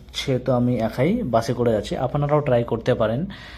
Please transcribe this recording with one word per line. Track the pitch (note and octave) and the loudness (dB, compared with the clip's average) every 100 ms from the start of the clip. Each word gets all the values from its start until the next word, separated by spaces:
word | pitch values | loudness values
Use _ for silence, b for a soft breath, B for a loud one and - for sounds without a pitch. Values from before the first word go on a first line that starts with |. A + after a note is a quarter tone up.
| - | -12
সেহেতু | - - B2+ B2+ | -8 -2 -2 0
আমি | B2 B2 B2 | 2 2 2
একাই | A2 A#2 C#3 A#3+ | 0 0 2 2
বাসে | F#3 A#2 A2+ | 2 0 2
করে | A#2+ A#2+ | 0 2
যাচ্ছি, | G#2+ G2+ - | 2 0 -4
আপনারাও | C3 D3 D3 D3+ | -2 -2 2 2
ট্রাই | C#3+ A#2+ | 4 2
করতে | A#2 A#2 - | 2 -2 0
পারেন। | B2 A2 A#2 F#3+ B B | 0 0 0 -4 B B